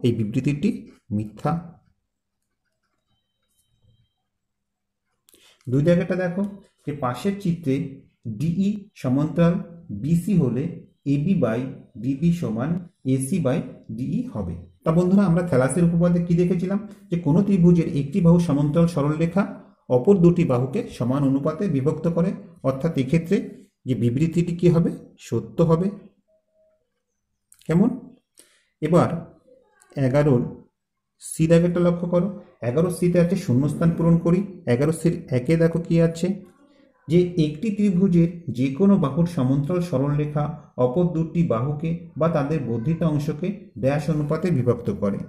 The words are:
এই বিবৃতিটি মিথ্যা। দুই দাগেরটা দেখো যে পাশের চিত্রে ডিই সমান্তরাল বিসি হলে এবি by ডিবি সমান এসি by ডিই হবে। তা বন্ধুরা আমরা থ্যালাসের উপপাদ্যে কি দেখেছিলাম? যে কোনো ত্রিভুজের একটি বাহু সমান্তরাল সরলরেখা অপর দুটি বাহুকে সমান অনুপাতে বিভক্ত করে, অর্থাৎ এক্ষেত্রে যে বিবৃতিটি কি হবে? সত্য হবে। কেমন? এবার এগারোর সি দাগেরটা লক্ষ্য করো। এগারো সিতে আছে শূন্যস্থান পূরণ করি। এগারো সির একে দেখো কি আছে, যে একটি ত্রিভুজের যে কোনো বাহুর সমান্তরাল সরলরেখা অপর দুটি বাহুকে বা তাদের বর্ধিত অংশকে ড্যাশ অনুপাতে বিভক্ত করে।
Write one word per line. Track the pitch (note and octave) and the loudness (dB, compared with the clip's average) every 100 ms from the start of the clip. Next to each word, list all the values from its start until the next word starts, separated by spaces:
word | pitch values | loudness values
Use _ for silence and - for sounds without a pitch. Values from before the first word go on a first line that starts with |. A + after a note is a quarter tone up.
| B2+ | 0
এই | A2+ | 0
বিবৃতিটি | G#2 C3 C#3+ D3 G#3 - - - _ G#2 | -2 -2 -2 0 -2 -4 -14 -20 _ -6
মিথ্যা। | G#2+ - C#3+ E3+ - - _ _ _ _ _ _ _ _ _ _ _ _ _ _ _ _ _ _ _ _ _ _ _ _ _ _ _ _ _ _ _ _ _ _ _ _ _ _ - | -6 -6 -4 -4 -8 -20 _ _ _ _ _ _ _ _ _ _ _ _ _ _ _ _ _ _ _ _ _ _ _ _ _ _ _ _ _ _ _ _ _ _ _ _ _ _ -2
দুই | C3 D#3+ | 0 4
দাগেরটা | F3 F#3+ F3+ | 2 2 -2
দেখো | F#3 F3 G3+ - _ _ | -2 -4 -6 -8 _ _
যে | - B2+ | -12 -6
পাশের | B2+ B2 G3+ G3 | -6 -4 -6 -4
চিত্রে | F3 - C3+ C#3 - - _ _ A#2 G#2 | -4 -4 -2 -2 -4 -12 _ _ -12 -6
ডিই | D#3+ F3 G3 G#3+ - - | -4 0 -2 -2 -10 -8
সমান্তরাল | C3 C3+ D#3 - E3+ F3 - - - G2+ | -2 0 0 2 2 2 -6 -18 -14 -8
বিসি | C3+ E3+ - F3+ | 0 0 2 2
হলে | B2+ A#2 E3+ - - _ C#3+ | 2 -2 -4 -8 -18 _ -2
এবি | C#3+ E3 F#3 | -2 0 0
by | A#2 A#2 C#3 - - A2 | 0 -2 -6 -12 -20 -8
ডিবি | A#2+ C#3 E3+ E3 | -6 0 0 0
সমান | A#2 A2 C#3 F3 - _ C3 | -2 -4 -4 -4 -8 _ -2
এসি | C3 - F#3 C3 | -2 -2 -2 0
by | B2 - - - A2+ | -2 -4 -16 -14 -8
ডিই | C3+ G3 - | -4 -4 -4
হবে। | A2 E2+ E2+ - _ | -8 -8 -10 -14 _
তা | D3+ | 0
বন্ধুরা | E3 F3+ G3 G3 | 2 4 4 4
আমরা | E3+ F3 | 2 2
থ্যালাসের | B2+ C3 F3+ E3+ | 0 2 2 2
উপপাদ্যে | E3+ F3 F3 - | 2 2 2 2
কি | E3+ | 2
দেখেছিলাম? | F3 F#3 F#3 G3+ - - - | 2 0 -2 -4 -6 -18 -6
যে | E3+ C#3+ | -4 2
কোনো | F3 G3+ | 2 4
ত্রিভুজের | F#3+ E3+ F3 D#3 C#3 | 4 6 6 2 -2
একটি | D3 G3 | -2 2
বাহু | E3+ F3 E3+ | 4 4 4
সমান্তরাল | C#3+ D3+ E3 E3+ | 0 2 2 2
সরলরেখা | C#3+ D3 D3+ E3+ G3 G#3+ - - _ - B2+ | 2 -2 0 0 0 -2 -6 -20 _ -2 0
অপর | G3 G3 | 4 6
দুটি | E3+ E3+ C3+ | 6 4 2
বাহুকে | B2 C3 G#3+ - - | 0 0 -4 -8 -6
সমান | A#2+ C3+ C#3 | -2 0 0
অনুপাতে | C3+ D#3 D#3 G3+ | 0 -2 -4 -2
বিভক্ত | C#3 C#3 D#3+ F3 E3+ | 0 -2 -2 -2 0
করে, | F#3+ - - - C3+ | -2 -2 -12 -6 -4
অর্থাৎ | C3 E3+ C#3 | -2 -2 -2
এক্ষেত্রে | B2 E3 - G3+ - - - _ B2 | 0 0 0 -2 -2 -16 -20 _ -6
যে | A2+ | -2
বিবৃতিটি | A#2+ B2 E3 F3 E3+ E3+ | 0 0 0 0 -2 2
কি | F3 | 2
হবে? | D#3 E3+ - - _ - | 4 2 -4 -16 _ -6
সত্য | A2+ - - D#3+ | -6 -4 0 2
হবে। | E3 G3 - - _ _ _ _ _ _ _ _ _ _ _ _ _ _ _ - | 2 0 -6 -20 _ _ _ _ _ _ _ _ _ _ _ _ _ _ _ 0
কেমন? | E3 A3+ - - - _ _ _ _ _ _ | 2 2 0 -14 -20 _ _ _ _ _ _
এবার | D#3 E3 A#2 - - _ _ _ _ _ _ - C3 | 2 4 2 -2 -10 _ _ _ _ _ _ -2 0
এগারোর | C#3+ D3 B2 D#2+ - - _ _ _ _ _ - | 2 4 2 0 -10 -20 _ _ _ _ _ -18
সি | - D#3+ | -2 4
দাগেরটা | E3 F3 F3 F3 | 4 4 2 0
লক্ষ্য | E3+ F3 | 0 -2
করো। | F3 G3 - - _ A#2 | 0 -2 -6 -18 _ -4
এগারো | C3+ F3+ - | 0 -2 0
সিতে | F3 F3 | 0 2
আছে | E3+ G3 | 2 0
শূন্যস্থান | - B2 D3 - E3+ E3 | 0 0 0 0 0 2
পূরণ | E3 E3+ | 2 4
করি। | E3+ F3+ G#3 - - | 4 0 0 -8 -2
এগারো | A#2+ D3+ D#3+ | 0 0 0
সির | E3+ E3 - E3+ | -2 -2 -4 -4
একে | - E3 | 0 2
দেখো | E3 E3+ - | 2 0 0
কি | E3 E3 | 2 2
আছে, | E3 F3+ G3+ - _ _ _ _ _ - | 0 -4 -4 -10 _ _ _ _ _ 0
যে | E3+ F3 E3 D3 | 2 2 0 -2
একটি | D3 A3+ G3+ | 0 -4 0
ত্রিভুজের | G#3 F3 F#3+ E3+ E3 - - A#2 | 0 2 4 4 2 0 -10 -4
যে | C3+ D#3 | -4 2
কোনো | G3 F#3+ | 4 4
বাহুর | C#3+ C#3+ E3+ - | 2 0 -2 0
সমান্তরাল | B2+ C#3+ C#3+ F3+ F3 | 0 0 0 -2 -2
সরলরেখা | C3 C#3+ D3 D3+ D#3 C#3+ - - - | -2 0 -2 -2 -4 -4 -8 -16 -2
অপর | B2+ F3+ E3+ D#3 | 0 2 0 0
দুটি | D#3+ E3+ C3+ | -2 0 0
বাহুকে | A2+ C3+ D3 E3 E3+ - C3+ | 0 -2 -4 -6 -6 -10 -2
বা | D#3+ D3+ | 0 0
তাদের | C#3 D#3+ A2+ | -2 -4 -4
বর্ধিত | A2+ C#3+ D#3+ E3 | -4 -4 -2 0
অংশকে | D3 - C#3+ F3+ - - - | -2 -4 -4 -6 -8 -14 -4
ড্যাশ | B2+ D3 D#3+ | -2 -2 -2
অনুপাতে | D3+ D3 D#3+ F#3 C#3 | -2 -2 -2 0 0
বিভক্ত | A#2+ A2+ - G2 | 0 -2 -4 -4
করে। | G2+ G2+ | -4 -4